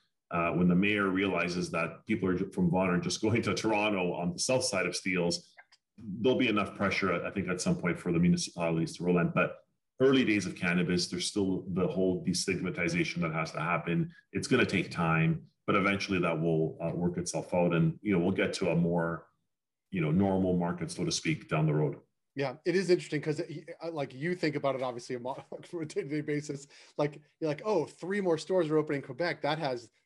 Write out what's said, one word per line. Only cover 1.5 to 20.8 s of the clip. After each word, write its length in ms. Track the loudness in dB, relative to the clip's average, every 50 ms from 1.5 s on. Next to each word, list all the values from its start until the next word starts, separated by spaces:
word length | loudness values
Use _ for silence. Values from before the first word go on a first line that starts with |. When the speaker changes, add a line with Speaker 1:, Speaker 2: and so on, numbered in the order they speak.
| -2 -4 -4 -2
Speaker 1:
that 340 | -2 -4 -4 -4 -6 -8 -4
people 220 | -2 -2 0 2 0
are 60 | 0
ju-, 160 | 0 -2 -2
from 200 | 0 2 2 2
Vaughan 200 | 4 2 2 2
are 100 | 2 2
just 220 | 0 -2 -2 0
going 180 | 0 2 2 2
to 140 | 2 0 -2
Toronto 580 | 0 0 0 2 2 2 0 0 0 0 -2
on 220 | -2 -2 -2 -2 -2
the 40 | -2
south 260 | 0 0 2 2 2
side 200 | 0 0 0 -2
of 100 | -2 -4
Steeles, 560 | -4 -4 -2 0 2 2 0 0 -2 -6 -10 _ -20 -20 _ _ _ _ _ _ -16 -12 -10 -6 0
there'll 180 | 2 2 2 4
be 100 | 2 2
enough 280 | 2 0 0 -2 -2
pressure, 380 | 0 0 0 2 2 0 0 0 -2 -4
I 60 | -4
think, 180 | -4 -4 -2 -2
at 140 | -2 -2
some 140 | 0 0 0
point 220 | 2 0 -2 -2 0
for 140 | -2 0
the 60 | 2 4
municipalities 760 | 6 6 4 4 2 -6 -4 -2 0 0 2 0 0 -2 -4 -4
to 60 | 0
relent. 300 | 2 4 4 4 2 2
But 220 | 2 0 0 -2 -10 _ _ _ _ _ _ _ 4
early 220 | 4 6 6 6
days 220 | 4 4 2 2 0
of 100 | -2 -6
cannabis, 520 | -2 -2 0 2 2 2 2 0 0 0
there's 180 | -2 -4 -4 -4
still 400 | -2 0 0 0 0 0 -2 -4 -4
the 140 | -2 0 0
whole 360 | 0 2 2 2 2 0 0 0
destigmatization 960 | -2 -2 0 0 -2 -2 -2 -2 -4 -2 -2 -2 0 0 0 0 0 -2 -2
that 100 | -2 -2
has 180 | -2 -2 -4 -4
to 80 | -4 -4
happen. 500 | -2 -2 -2 -2 -2 0 0 0 0 -2 -6 -16 _ _ -6
It's 140 | -4 0 2
gonna 180 | 4 4 4
take 240 | 4 2 0 -2 -2
time, 500 | -2 -2 0 2 4 4 4 2 2 -2 -4 -16 _ _ -2
but 100 | 0 2
eventually 420 | 2 4 2 0 0 0 0 0 0
that 200 | 2 0 0 0
will, 380 | 0 0 2 0 0 -2 -4 -4
uh, 80 | -6 -4 -2
work 220 | 0 -2 -2 -2
itself 380 | -2 -6 -4 -6 -6 -4 -2 0
out, 180 | 2 2 4
and, 260 | 4 4 4 2 2 -2
you 100 | 0 0
know, 100 | 2 2
we'll 100 | 2 2
get 200 | 2 0 0 -2 0
to 140 | -2 0 0
a 80 | 2
more, 520 | 2 2 2 2 0 0 -2 -4 -6 -10 _ _ _ _ _ _ _ _ _ _ _ _ -6
you 120 | -4 -2
know, 80 | 0 2
normal 480 | 2 4 4 4 2 2 2 2 2 0
market, 320 | 0 -2 -2 -4